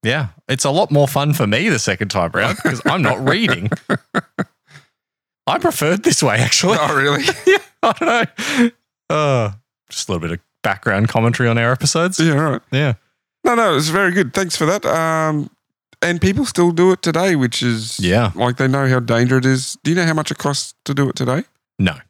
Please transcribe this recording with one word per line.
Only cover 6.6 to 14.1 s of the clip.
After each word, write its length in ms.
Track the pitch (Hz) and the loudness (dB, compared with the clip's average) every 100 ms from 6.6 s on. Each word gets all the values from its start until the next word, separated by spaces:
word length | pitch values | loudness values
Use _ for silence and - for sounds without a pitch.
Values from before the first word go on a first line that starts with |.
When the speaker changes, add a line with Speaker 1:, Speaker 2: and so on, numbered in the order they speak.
| 175 208 | 2 2
Speaker 2:
Oh, 160 | 151 147 | 2 0
really? 280 | 139 143 285 339 | 0 0 -2 0
Speaker 1:
<laughs> 100 | - | 2
Yeah, 120 | 381 - _ | 2 0 _
I 80 | - | -2
don't 80 | - 330 240 - - 240 285 240 - _ _ _ | 0 0 0 0 -6 -6 2 0 0 _ _ _
know. 60 | 151 | -2
Uh, 360 | 147 131 107 101 _ _ _ | 2 2 0 -6 _ _ _
just 200 | - - | -12 -6
a 20 | |
little 160 | 90 82 | -4 -4
bit 40 | 85 | -8
of 20 | _ _ | _ _
background 440 | 107 95 - 98 110 | -8 -4 -2 0 0
commentary 380 | 117 113 117 123 | 2 0 0 0
on 100 | 117 | 2
our 140 | 117 | 0
episodes. 480 | 127 147 165 175 185 | 0 0 0 0 2
Speaker 2:
Yeah, 140 | 160 | 2
right. 280 | 143 156 120 _ | 2 0 -4 _
Speaker 1:
Yeah. 220 | 131 147 117 _ _ _ _ - | -2 0 -2 _ _ _ _ 0
Speaker 2:
No, 100 | 240 | 2
no, 220 | 220 143 | 2 2
it's 100 | 156 | 0
very 240 | 170 190 | 0 0